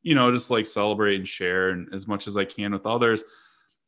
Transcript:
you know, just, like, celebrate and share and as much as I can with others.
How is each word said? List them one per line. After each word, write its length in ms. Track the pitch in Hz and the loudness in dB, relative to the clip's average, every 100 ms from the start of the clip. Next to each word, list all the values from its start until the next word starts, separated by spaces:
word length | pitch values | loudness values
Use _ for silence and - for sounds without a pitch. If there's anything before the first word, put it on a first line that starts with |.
you 100 | 170 | 0
know, 180 | 143 123 | 4 4
just, 200 | 123 - | 2 2
like, 160 | 117 107 | 0 0
celebrate 480 | 107 104 104 104 98 | 0 0 2 2 0
and 120 | 95 | -4
share 420 | - 90 92 92 | -4 -2 0 0
and 220 | 90 87 | -2 -8
as 120 | 95 98 | -10 -6
much 220 | 101 - | -6 -4
as 80 | 101 | -4
I 100 | 95 | -4
can 280 | - 101 | -4 -4
with 120 | 98 107 | -4 -2
others. 380 | 117 117 110 - - _ _ _ _ | 2 2 2 -2 -20 _ _ _ _